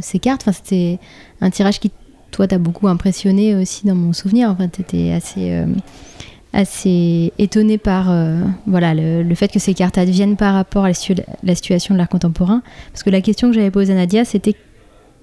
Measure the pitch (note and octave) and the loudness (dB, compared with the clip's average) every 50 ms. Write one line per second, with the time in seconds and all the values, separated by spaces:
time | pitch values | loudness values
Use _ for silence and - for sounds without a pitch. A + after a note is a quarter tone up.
0 | F3 - - F#3 - B3 C4+ C4 - - F3+ - - - G3 F3+ F3 E3+ F3 F3+ | -6 -4 -6 -2 0 0 -2 0 0 -2 -2 -2 -4 -2 -2 0 0 0 -2 -4
1 | - - - - - - - - - F#3 F3+ - G3+ G3 G3+ - - G#3 - - | -8 -14 -20 -20 -20 -20 -8 -2 -2 -2 0 2 0 0 0 0 -4 -6 -6 -8
2 | - - - - - - - - G3 F#3+ G3 F#3 F3 E3+ E3+ - - G3 F3+ F3 | -14 -20 -20 -20 -20 -12 -2 -2 0 0 2 0 0 0 -2 0 0 0 0 2
3 | - G3 F3+ - - G3 F#3+ G3 G#3 G#3+ G#3 F#3+ F#3 F#3 - - - G#3 F#3 F3+ | 0 -2 -2 0 0 0 2 2 2 2 2 0 -2 -4 -6 -4 -2 0 0 2
4 | F3 E3+ E3+ - - G3 G3 A#3+ B3 A3 F#3+ F3 F#3+ F3 - - F#3 - - F3 | 0 0 -2 -2 -2 0 2 2 2 2 0 0 -2 -4 -4 -6 -8 -4 -4 -2
5 | E3+ E3+ E3 E3+ - - - G3 F#3 F3+ - - E3 E3 - - - - - - | -2 0 -2 -2 -4 -6 -8 -6 -4 -4 -2 -2 -2 -2 -2 -4 -6 -8 -14 -20
6 | - - - - - - - - - - - - G3 - - - - G3 F3+ F3 | -20 -20 -20 -20 -20 -20 -20 -20 -20 -4 -2 -2 -2 0 -4 -4 -2 0 2 2
7 | F3 E3+ E3+ E3+ E3+ E3 - - G#3 F#3+ - G#3+ G#3+ G#3+ G#3+ G#3+ - G#3 F#3+ F#3 | 2 2 2 0 0 -2 0 -2 -2 0 2 2 2 2 2 0 0 0 0 0
8 | F#3 F#3 F3 E3+ E3 D#3+ D#3+ E3 F#3 F#3+ F#3+ F3+ - - F#3 F3 E3+ E3+ D#3+ D#3 | 0 2 2 2 0 0 0 -2 -2 -2 -4 -4 -2 0 0 2 2 2 2 0
9 | D#3+ D#3+ E3 E3 E3+ E3+ E3+ - G#3 G3+ - G#3 - - F#3 - F3+ F3+ - G3+ | 0 0 0 0 0 0 0 0 0 0 0 0 0 0 0 0 0 0 2 2
10 | F3+ F#3 F#3 F#3 G3+ G3+ G#3 G3 G#3+ G3+ G3 F#3+ F#3+ - - G#3 G3 F#3+ F3 - | 2 2 2 2 2 2 2 2 2 2 2 2 0 0 0 0 0 0 0 -2
11 | - - F#3+ E3 - - - - - F#3 F3 E3+ - - F#3 F3 - - G3 F#3 | -2 -2 -2 -2 -4 -6 -12 -6 -2 -2 -2 -2 0 0 0 0 0 0 2 2
12 | F3 E3 - F3+ - E3+ D#3+ - F3+ F3 G#3+ B3 A#3+ - - - - - - - | 2 0 0 0 0 0 0 0 0 2 2 0 -2 -4 -12 -20 -20 -20 -18 -4
13 | - G#3 F#3+ F#3+ F#3 G#3+ G#3 - - B3 A#3 A3 G#3 G3 F#3 G3+ G3 F#3+ F#3+ F#3 | -2 0 0 2 2 0 0 2 2 2 4 2 2 2 2 2 2 2 2 2
14 | F3+ F3 F#3+ A3 A#3+ - - G3+ - G#3+ G#3 - - - - - - - _ - | 2 2 2 2 2 2 0 0 0 0 -2 -2 -8 -16 -20 -20 -20 -20 _ -20
15 | _ _ _ _ | _ _ _ _